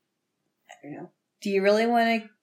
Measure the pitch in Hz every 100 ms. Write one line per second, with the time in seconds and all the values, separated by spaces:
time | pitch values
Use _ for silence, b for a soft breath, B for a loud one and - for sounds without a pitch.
0 | _ _ _ _ _ _ - - 143 147
1 | 175 _ _ _ 208 196 196 208 233 240
2 | 233 226 220 _